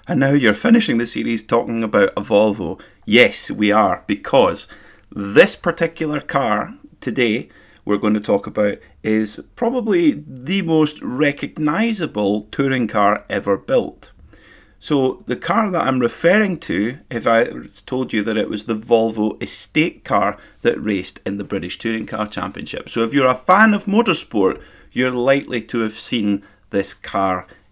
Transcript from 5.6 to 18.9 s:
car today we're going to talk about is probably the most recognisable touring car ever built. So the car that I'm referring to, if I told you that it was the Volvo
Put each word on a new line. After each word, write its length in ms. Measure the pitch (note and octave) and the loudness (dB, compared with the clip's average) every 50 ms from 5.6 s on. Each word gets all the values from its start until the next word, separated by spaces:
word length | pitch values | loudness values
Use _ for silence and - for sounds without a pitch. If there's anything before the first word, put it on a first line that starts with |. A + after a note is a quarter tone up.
| - F3+ E3 - E3+ E3 - - D#3+ D#3 - D3 | -4 -6 -2 -2 -4 -4 -4 -6 -6 -4 -4 -6
car 540 | - - - C#3 C3+ A2+ G#2+ G#2+ G2+ - - - - - - _ | -6 -2 -2 0 0 2 0 -2 -2 -6 -10 -16 -20 -20 -20 _
today 480 | - - G#2+ C3 B2+ A#2 G#2+ A#2+ - - - - - _ _ _ _ | -8 -6 -2 0 0 0 0 -2 -4 -10 -16 -20 -20 _ _ _ _
we're 140 | - G#2 G2+ | -2 -2 0
going 160 | - G#2+ G#2+ | 2 0 0
to 60 | G#2+ | 0
talk 260 | G#2+ - G#2 G2 - | 0 0 0 0 0
about 320 | - G#2 - G#2+ G#2 G2 - - _ _ _ - | -4 -4 -2 -2 -2 -2 -6 -10 _ _ _ -4
is 360 | A2 A2 A2 A2 G#2+ - - - - _ | -2 0 0 0 -2 -6 -10 -14 -18 _
probably 680 | - - A#3 B3+ B3+ A3 A#3 G3+ F3 F3 D#3 A#2 D3+ D3+ | -4 -2 -2 -2 -2 -2 0 0 2 2 2 2 0 -6
the 360 | D3 C3 B2+ B2 C3+ F#3 G3 F3+ | -14 -16 -14 -8 -4 -4 -4 0
most 380 | E3 C#3+ D#3+ D#3 D3 - - - | 2 2 2 2 2 0 -6 -10
recognisable 1500 | G2+ B2 B2+ D3+ D3 C#3 - - C#3 - - D#3 D3+ D3+ F#3 A3 A#3 A3+ G3 F3 C#3 - G#2+ G#2 G2 G#2 G#2+ G#2+ - | -8 -4 -2 0 0 0 -2 -8 -10 -6 -4 -2 -2 0 0 -2 -2 -2 -4 -6 -6 -4 -2 0 0 0 -2 -4 -6
touring 380 | - - C#3 C3+ C3 B2+ A#2+ G#2+ | -4 -4 -2 0 0 -2 -2 -2
car 360 | - A2 G2+ G2+ G#2+ - - - | 0 2 2 2 2 0 -2 -4
ever 300 | G2+ G#2 - G2+ G2+ F#2+ | -4 -4 0 0 -2 -2
built. 520 | - - C3+ B2+ G#2 - - - - - - - - - - - - - - - - _ _ _ | 0 0 0 0 0 0 -6 -14 -20 -20 -20 -20 -20 -20 -20 -20 -20 -20 -20 -20 -20 _ _ _
So 440 | - - D#3 C#3 C3 C3 - - - | -4 -2 0 2 2 0 -2 -4 -6
the 100 | - B2 | -8 -8
car 340 | A#2 - - F3 A3 A3 G3+ | -6 -2 0 0 0 0 0
that 160 | F3+ E3 - | -2 -2 -2
I'm 120 | B2 C3 B2+ | 0 0 0
referring 600 | B2 A#2 - - - E3 F#3 G#3+ A3 G3 F#3 D#3+ | 0 0 -2 0 2 4 4 4 2 0 -2 -4
to, 380 | - - E2+ F2+ G#2 A#2 C3 C#3 - _ | -6 -4 -2 -2 -2 -2 -4 -8 -12 _
if 160 | C3+ A#2+ G#2+ | -8 -4 0
I 180 | A#2 A2+ A2+ A#2+ B2 B2 B2 - - - - - | 2 4 4 4 2 -2 -8 -14 -14 -18 -18 -10
told 300 | - - B2+ C3 A#2 - | -6 -4 -4 -4 -2 -2
you 80 | A2 G2+ | -2 -2
that 160 | A2+ G#2+ A2 | 0 -2 -2
it 100 | G#2 - | -2 -2
was 160 | A2 G#2 G#2 | -4 -6 -4
the 100 | - A2+ | -4 -4
Volvo 680 | G#2+ G#2+ A#2 | -6 0 2